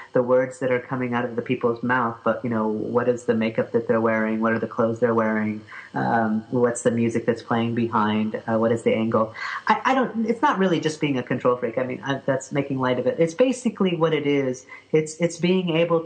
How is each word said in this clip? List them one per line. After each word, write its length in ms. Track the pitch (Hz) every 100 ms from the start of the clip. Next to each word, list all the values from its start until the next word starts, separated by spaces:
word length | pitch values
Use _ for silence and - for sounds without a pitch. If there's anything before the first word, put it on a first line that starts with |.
| -
the 100 | 127
words 380 | 120 127 127 -
that 140 | 127
are 80 | 123
coming 320 | - 127 123
out 100 | 120
of 140 | 120 117
the 40 |
people's 400 | - 123 120 117
mouth, 360 | 123 127 113 110 113
but, 180 | 110
you 60 | 123
know, 180 | 113 110
what 400 | 107 113 117 120
is 160 | 120
the 100 | -
makeup 380 | 113 113 113 113
that 160 | 120 117
they're 140 | 117
wearing? 400 | 113 110 110 110
What 100 | 113
are 80 | 113
the 80 | 110
clothes 320 | - 113 113
they're 140 | 120
wearing? 480 | 113 110 110 107 107 - - -
Um, 500 | 139 127 117 110 110 -
what's 320 | 127 120 -
the 80 | 123
music 340 | 117 117 - -
that's 160 | 113
playing 320 | - 117 117
behind? 600 | 117 113 110 107 107 107 - -
Uh, 120 | 113
what 160 | 113
is 100 | 117
the 100 | 113
angle? 400 | 104 110 113 110 - - - -
I, 120 | 214 247
I 100 | 262
don't, 300 | 233 220 220
it's 120 | 226
not 180 | 294 190
really 220 | 190 156
just 180 | 151 151
being 180 | 151 127
a 60 |
control 320 | 120 123 127 123
freak. 220 | 117 131
I 60 |
mean, 180 | 127 127
I, 120 | 135 135 -
that's 260 | 127 -
making 280 | 143 139 131
light 200 | 127 123
of 80 | 123
it. 140 | 123
It's 120 | 165
basically 640 | - 262 240 226 - 190 165
what 180 | 160
it 140 | 151 143
is. 380 | 143 131 127 - - -
It's, 240 | 156 156 -
it's 220 | 170 -
being 400 | 180 185 175 160
able 240 | 165 165